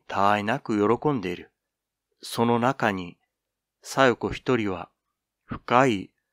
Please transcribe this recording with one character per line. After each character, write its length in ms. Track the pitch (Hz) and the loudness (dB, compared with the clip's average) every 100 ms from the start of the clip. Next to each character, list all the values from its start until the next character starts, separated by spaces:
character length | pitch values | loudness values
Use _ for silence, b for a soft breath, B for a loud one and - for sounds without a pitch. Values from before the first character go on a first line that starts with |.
| - | -8
た 240 | 90 101 | 0 2
あ 80 | 104 | 2
い 40 | |
な 160 | 104 135 | 0 -6
く 400 | - 107 104 120 | -2 0 2 2
喜 100 | 151 | 0
ん 120 | 135 | -2
で 100 | 92 | -4
い 40 | 90 | -8
る。 160 | - _ _ _ _ _ _ _ | -12 _ _ _ _ _ _ _
そ 240 | - - 117 | -12 -2 0
の 120 | 120 | 2
中 340 | 120 139 117 | 0 0 -2
に、 260 | 95 87 - _ _ _ _ _ _ | -2 -8 -16 _ _ _ _ _ _
小 220 | - - 135 | -8 2 2
夜 80 | 113 | 2
子 160 | 104 | -4
一 260 | - - 123 | -6 -2 0
人 140 | 101 | 0
は 180 | 90 85 _ _ _ _ _ - | -4 -10 _ _ _ _ _ -16
深 400 | - - 123 135 | -12 0 4 4
い 260 | 101 - _ _ | 0 -6 _ _